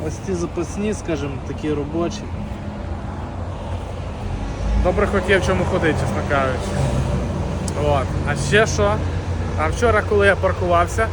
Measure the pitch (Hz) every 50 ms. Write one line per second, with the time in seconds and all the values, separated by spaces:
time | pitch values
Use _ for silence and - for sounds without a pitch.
0 | 151 160 156 - - - 190 175 170 165 156 170 170 156 - 185 202 214 208 190
1 | - - 165 143 143 143 139 131 - - - - - 156 151 147 143 147 151 160
2 | 170 170 170 - - - - - 202 - - - - - - - - - 85 -
3 | - - - - - - - - - 87 90 - - - 90 - - - - -
4 | - - - - - - - - - - - - - - - - - 180 180 190
5 | 214 196 - 202 185 - 202 185 175 - 185 180 175 - - - 165 165 151 -
6 | - 135 131 - 147 - 147 139 135 131 127 127 - - - 135 135 135 127 131
7 | 131 131 131 131 131 131 - - - - - - - - - - 151 147 147 139
8 | 127 120 - - - - 147 143 - - - 208 220 208 - - 208 202 208 214
9 | - - - - - - - - - - - - 151 160 156 - 233 240 220 214
10 | 196 - 214 202 202 202 185 170 185 190 180 - 190 180 175 170 175 170 - -
11 | 220 220